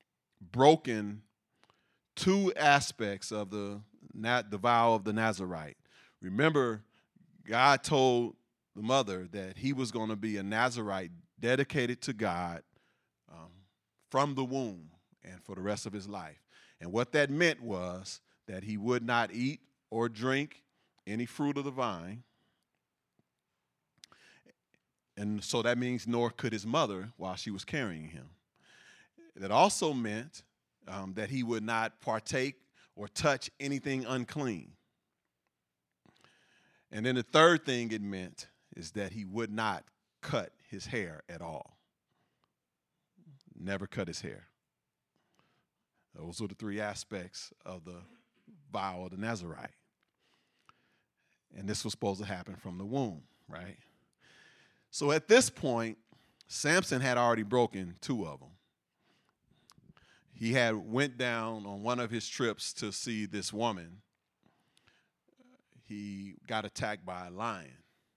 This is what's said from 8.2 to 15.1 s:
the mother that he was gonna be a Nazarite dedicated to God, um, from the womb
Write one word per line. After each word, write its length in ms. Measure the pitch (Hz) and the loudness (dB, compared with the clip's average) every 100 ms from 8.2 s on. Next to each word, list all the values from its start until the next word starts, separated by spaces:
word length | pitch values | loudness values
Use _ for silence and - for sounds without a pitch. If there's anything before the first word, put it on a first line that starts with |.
| 117 - _ _ _ 101 | 2 -6 _ _ _ -6
the 60 | |
mother 460 | 110 135 104 92 92 | 2 2 2 -4 -6
that 240 | 101 95 95 | -8 -10 -4
he 160 | 135 | -2
was 180 | 135 120 | -2 -2
gonna 240 | 113 110 104 | -2 -2 -2
be 220 | 110 104 | -2 -2
a 60 | |
Nazarite 680 | 98 107 123 120 104 95 87 87 _ - | 0 2 2 2 -4 -4 -6 -14 _ -4
dedicated 600 | 117 131 139 151 120 - | 2 2 2 0 -2 -4
to 100 | - | -6
God, 500 | 107 104 87 87 82 - _ _ _ _ _ _ | -2 -2 0 -4 -8 -14 _ _ _ _ _ _
um, 220 | 80 85 90 _ _ _ _ _ | -20 -20 -20 _ _ _ _ _
from 260 | 135 143 135 | 2 2 0
the 80 | |
womb 460 | 127 135 120 90 78 87 _ | -2 -2 -4 -8 -18 -20 _